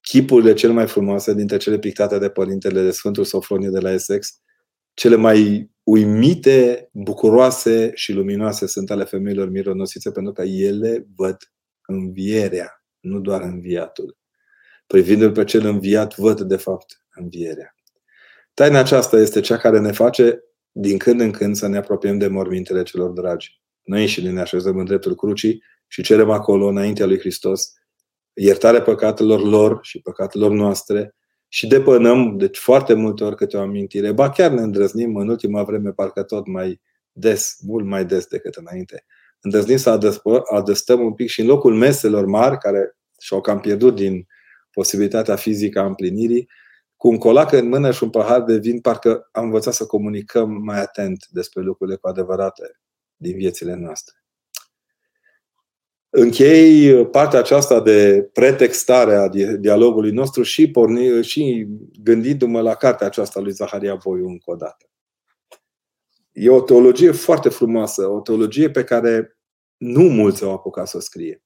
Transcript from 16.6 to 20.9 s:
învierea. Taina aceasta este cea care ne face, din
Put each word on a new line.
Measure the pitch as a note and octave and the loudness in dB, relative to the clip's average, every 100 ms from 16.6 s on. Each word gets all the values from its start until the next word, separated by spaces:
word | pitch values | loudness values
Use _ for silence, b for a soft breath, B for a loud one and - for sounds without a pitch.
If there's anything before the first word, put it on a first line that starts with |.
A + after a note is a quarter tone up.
| - F#2+ _ _ _ | -4 -10 _ _ _
învierea. | _ F2 F2 E2 D2+ D2+ _ _ _ b b b b b | _ -18 -12 -12 -12 -18 _ _ _ b b b b b
Taina | - C#3+ C#3+ | 2 4 4
aceasta | C3+ C3+ A#2+ A2+ | 4 2 4 4
este | G#2+ G#2+ | 4 0
cea | G2+ A#2 | -2 0
care | A#2 A2 | 2 2
ne | G#2+ | 2
face, | G2+ A#2 - A#2+ A#2 _ _ _ | 0 0 2 0 0 _ _ _
din | - G2 | -8 -4